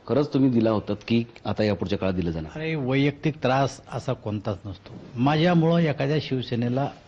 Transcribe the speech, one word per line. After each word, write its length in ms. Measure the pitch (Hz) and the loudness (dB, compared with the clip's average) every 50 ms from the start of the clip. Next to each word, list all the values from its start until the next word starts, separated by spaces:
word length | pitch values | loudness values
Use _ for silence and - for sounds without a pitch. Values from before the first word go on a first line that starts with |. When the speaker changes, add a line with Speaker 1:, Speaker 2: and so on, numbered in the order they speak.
| - | -4
Speaker 1:
खरंच 260 | - 117 135 151 147 - | 0 0 0 2 2 2
तुम्ही 160 | 139 135 135 | 2 4 4
दिला 220 | 123 117 110 113 | 4 4 4 4
होतात 240 | 110 104 - - 104 - - | 2 2 0 -2 -6 -4 -2
की 160 | - 113 117 113 117 - - - | 0 0 0 0 -2 -8 -10 -6
आता 180 | 110 101 - 107 | -4 -2 0 2
यापुढच्या 360 | 107 101 87 107 90 98 90 | 2 2 0 -2 -2 -2 0
काळात 140 | 95 95 92 | 0 0 0
दिलं 180 | 92 90 85 | 0 -2 -2
जाणार? 280 | 80 80 78 80 - 156 | -2 -4 -6 -8 -8 -6
Speaker 2:
अरे, 160 | 156 160 160 | -6 -4 -4
वैयक्तिक 600 | 151 131 123 131 139 139 147 143 - - 160 139 - - | -4 -2 0 2 2 2 2 0 0 -2 -4 -2 0 0
त्रास 380 | 123 131 135 139 127 - - - - - | 2 2 2 2 0 -2 -8 -14 -10 -10
असा 200 | 123 - - 123 | -6 -4 -4 -6
कोणताच 440 | - - 110 104 104 98 110 101 95 - | -4 -4 -6 -6 -4 -4 -4 -6 -6 -6
नसतो. 280 | 104 95 - - - - - - - - | -12 -12 -14 -16 -18 -18 -18 -16 -10 -4
माझ्यामुळं 640 | 113 123 143 156 156 160 180 180 170 160 160 170 | 0 2 2 4 4 4 4 4 4 4 4 4
एखाद्या 400 | 170 170 151 135 - 143 139 151 156 | 4 2 2 0 0 0 0 0 -2
शिवसेनेला, 680 | - - 131 127 120 - 123 113 120 120 123 135 139 127 - - - | -2 -2 -4 -4 -4 -4 -2 -2 -2 0 0 0 -2 -4 -6 -10 -20